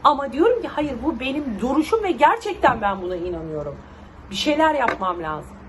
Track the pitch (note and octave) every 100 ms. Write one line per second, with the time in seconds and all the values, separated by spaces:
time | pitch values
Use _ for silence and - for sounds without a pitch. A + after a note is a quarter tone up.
0 | C#4 C#4 C#4 B3+ G#4 A#4+ D#4+ - D4+ A#3+
1 | C4+ A#3 C4 C#4 C#4 G3 A#3 C#4+ D#4 A4+
2 | G4+ A#3+ D4 A4+ G#4 F4+ C#4+ A#3 G#3 F#3+
3 | F3+ F3+ F3 E3+ D#3+ D3+ D3 C#3 - -
4 | - - - G3 D4 D4 D#4 D4+ A#3 -
5 | F#3 F3 D#3+ D#3 D3 -